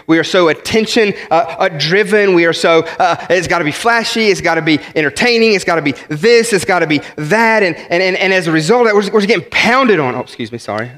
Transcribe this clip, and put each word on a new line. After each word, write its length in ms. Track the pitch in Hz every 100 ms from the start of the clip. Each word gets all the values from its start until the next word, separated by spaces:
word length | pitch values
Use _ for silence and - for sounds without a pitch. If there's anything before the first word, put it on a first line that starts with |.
| -
we 140 | 165
are 40 | 156
so 240 | 190 170
attention, 640 | 147 - 220 214 247 208 - -
uh, 240 | 165 170 -
uh, 120 | 190
driven. 640 | 160 151 190 202 208 202
We 100 | 180
are 80 | 170
so, 300 | 160 185 165 160 -
uh, 260 | 185 165 -
it's 180 | 180 156
gotta 160 | 175
be 80 | 151
flashy. 560 | 143 233 233 226 226 220
It's 140 | 175
gotta 200 | 165 165
be 180 | 156 156 - -
entertaining. 560 | 151 - 226 233 226
It's 100 | 196
gotta 180 | - 165
be 120 | 147 135 -
this. 420 | 151 202 240 233
It's 140 | 196 -
gotta 220 | 180 160
be 120 | 147 - -
that. 480 | 151 214 226 220
And, 140 | 190 156
and, 260 | - 175
and, 140 | 185 185
and 160 | 185
as 140 | 190 165
a 40 |
result 300 | 160 156 240
of 60 | 226
that, 80 | 208
we're, 140 | 202
we're 120 | 220 196
getting 240 | 214 -
pounded 520 | - 214 254 262 190
on. 120 | 131
Oh, 60 | 123
excuse 320 | - - 113
me. 60 | 117
Sorry. 340 | - 104 120